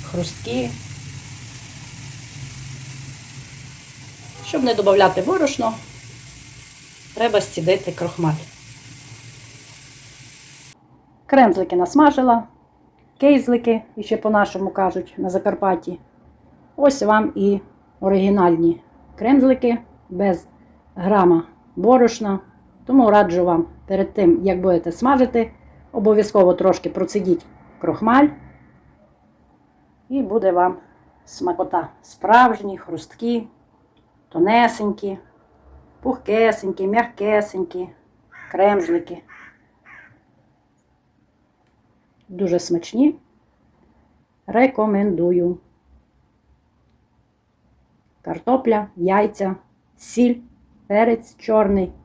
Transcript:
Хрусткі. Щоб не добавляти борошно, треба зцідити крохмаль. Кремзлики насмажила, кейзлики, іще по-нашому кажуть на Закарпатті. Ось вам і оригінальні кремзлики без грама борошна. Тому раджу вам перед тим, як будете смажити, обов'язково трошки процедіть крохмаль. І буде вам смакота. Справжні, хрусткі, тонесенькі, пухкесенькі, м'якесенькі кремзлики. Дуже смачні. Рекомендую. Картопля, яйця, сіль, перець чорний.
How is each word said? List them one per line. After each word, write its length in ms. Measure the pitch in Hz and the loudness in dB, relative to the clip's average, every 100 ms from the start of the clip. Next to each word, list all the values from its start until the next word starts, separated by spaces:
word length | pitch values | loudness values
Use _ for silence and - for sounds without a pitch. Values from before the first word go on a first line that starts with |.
Хрусткі. 640 | - 175 160 - 226 240 247 - - - - - - - - - - - - - - - - - - - - - - - - - - - - - - - - - - - - - - | -8 -8 -8 -10 -8 -6 -6 -10 -16 -18 -16 -18 -18 -18 -18 -18 -20 -20 -20 -18 -18 -18 -18 -16 -16 -16 -16 -16 -16 -16 -16 -18 -18 -18 -18 -20 -20 -20 -20 -20 -20 -20 -20 -18 -10
Щоб 80 | 311 | -4
не 120 | 254 | -2
добавляти 480 | 220 196 196 190 185 | 2 4 4 4 2
борошно, 500 | 202 370 285 - 226 226 - - - - - - - - - - - - - | -2 -2 -2 -2 -6 -6 -16 -20 -20 -20 -20 -20 -20 -20 -20 -20 -20 -20 -18
треба 260 | - 226 208 | -4 0 0
зцідити 520 | - - 165 190 - | -2 -4 -2 -2 -2
крохмаль. 400 | 170 170 - 165 156 - - - - - - - - - - - - - - - - - - - - - - - - _ _ _ _ - | -8 -8 -4 -4 -4 -10 -20 -20 -20 -20 -20 -20 -20 -20 -20 -20 -20 -20 -20 -20 -20 -20 -20 -20 -20 -20 -20 -20 -20 _ _ _ _ 2
Кремзлики 500 | 269 226 185 180 180 | 4 6 4 -2 -2
насмажила, 720 | 175 285 294 285 254 233 226 _ _ _ _ _ _ _ | 2 4 4 4 2 2 -2 _ _ _ _ _ _ _
кейзлики, 600 | 277 277 240 240 233 220 - - | 4 4 2 0 0 -2 -4 -16
іще 200 | 202 214 | -6 -4
по-нашому 540 | 214 214 196 185 190 | 0 0 0 -4 -6
кажуть 440 | - 190 185 175 - | -2 -2 -2 -10 -8
на 140 | 185 | -4
Закарпатті. 680 | 185 202 185 196 185 - 180 _ _ _ _ _ _ _ - | -2 -4 -2 -2 -2 -6 -14 _ _ _ _ _ _ _ 0
Ось 260 | 277 277 | 0 2
вам 300 | 208 214 214 | 2 2 0
і 260 | 202 196 196 - _ _ _ | 0 0 0 -6 _ _ _
оригінальні 800 | 190 196 190 202 175 165 170 170 _ _ _ - | 0 2 2 4 2 4 2 0 _ _ _ -6
кремзлики 600 | 220 277 262 254 240 233 - _ _ | 2 4 4 2 0 -2 -8 _ _
без 380 | 185 202 170 - _ _ _ _ | -2 -2 -2 -8 _ _ _ _
грама 480 | - 180 202 180 165 - _ _ - | -8 0 4 4 4 0 _ _ -2
борошна. 640 | 202 254 233 - 214 190 - _ _ _ - | 4 6 4 0 -4 -4 -8 _ _ _ 2
Тому 240 | 262 226 | 4 6
раджу 340 | 208 185 175 | 6 4 2
вам 220 | 180 170 170 - - | 2 0 -2 -10 -6
перед 280 | 190 196 | -4 -2
тим, 300 | - 175 165 | 2 4 4
як 160 | 190 180 | 0 0
будете 320 | 185 170 170 | 2 0 -2
смажити, 600 | 165 247 269 247 233 226 - _ _ _ | -2 2 2 2 0 -4 -8 _ _ _
обов'язково 640 | - 208 214 208 208 180 | -2 2 2 2 4 4
трошки 360 | 180 190 180 160 | 4 2 0 -4
процедіть 560 | - 180 208 185 170 - - - _ | -6 -4 -4 -2 -2 -4 -20 -20 _
крохмаль. 480 | 165 - 220 254 294 - - - _ _ _ _ _ _ _ _ _ _ _ _ _ _ _ | -6 -2 2 4 4 0 -20 -20 _ _ _ _ _ _ _ _ _ _ _ _ _ _ _
І 140 | 175 | -6
буде 300 | 185 220 190 | -2 0 2
вам 240 | 175 185 - - _ _ _ | 2 2 0 -16 _ _ _
смакота. 640 | _ - 180 175 180 175 156 _ | _ -8 -6 -4 -4 -4 -6 _
Справжні, 760 | - - 185 233 247 220 202 190 | -20 -10 4 6 6 2 -8 -12
хрусткі, 720 | - 160 - - 233 233 226 _ _ _ _ _ _ _ _ | -12 -12 -14 -8 -4 -4 -6 _ _ _ _ _ _ _ _
тонесенькі, 840 | 160 185 233 233 233 208 202 202 190 _ _ _ _ _ - _ _ | 0 2 4 2 0 -6 -4 -8 -10 _ _ _ _ _ -20 _ _
пухкесенькі, 840 | 170 170 - 214 226 208 190 185 190 | -8 -6 -2 2 2 2 -6 -6 -2
м'якесенькі 1040 | 220 233 - 202 214 208 190 175 180 180 - _ _ _ - - | -2 -2 -6 0 0 -2 -8 -8 -8 -12 -14 _ _ _ -20 -12
кремзлики. 720 | 180 202 202 165 170 170 175 _ - - _ _ _ _ - - _ _ _ _ _ _ _ _ _ _ _ _ _ _ _ _ _ _ _ _ _ _ | 0 2 2 -2 -4 -6 -18 _ -20 -20 _ _ _ _ -20 -20 _ _ _ _ _ _ _ _ _ _ _ _ _ _ _ _ _ _ _ _ _ _
Дуже 300 | 180 190 175 | -6 -2 -2
смачні. 560 | - 170 - 220 302 - _ _ _ _ _ _ _ _ _ _ _ _ - | -2 -6 -4 0 0 0 _ _ _ _ _ _ _ _ _ _ _ _ -4
Рекомендую. 1120 | 214 262 262 214 202 202 170 175 180 175 175 _ _ _ _ _ _ _ _ _ _ _ _ _ _ _ _ _ _ _ _ _ _ _ _ _ _ | 2 2 2 -2 0 0 0 0 2 0 -4 _ _ _ _ _ _ _ _ _ _ _ _ _ _ _ _ _ _ _ _ _ _ _ _ _ _
Картопля, 640 | - 165 - 262 233 214 208 185 | -12 -8 -2 -2 0 -2 -4 -6
яйця, 600 | 180 196 214 - 196 190 _ _ _ _ | 0 0 0 -4 -6 -6 _ _ _ _
сіль, 440 | - - 247 240 - _ _ _ _ | -10 0 0 0 -10 _ _ _ _
перець 500 | 208 233 226 - _ | 0 0 -2 -6 _
чорний. 560 | - 220 202 196 180 - | -2 0 2 0 -2 -10